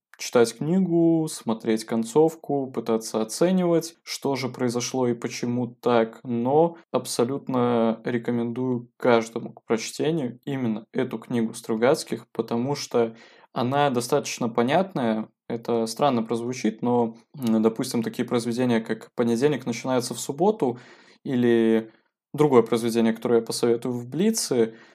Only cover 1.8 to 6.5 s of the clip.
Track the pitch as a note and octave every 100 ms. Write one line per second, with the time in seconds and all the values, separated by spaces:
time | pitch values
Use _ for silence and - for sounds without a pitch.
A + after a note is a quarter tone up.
1.8 | - A2+ A2+ D3+ D#3+ - - C#3+ C3 B2
2.8 | A2+ A2+ A2 G#2+ A2 - E3+ F#3 F3 E3
3.8 | E3 - - - C#3 C3 B2+ B2+ B2+ A#2+
4.8 | A#2+ C3 B2 A#2 B2+ - A#2+ B2 A#2 -
5.8 | B2 A#2+ A2+ - B2+ A#2 B2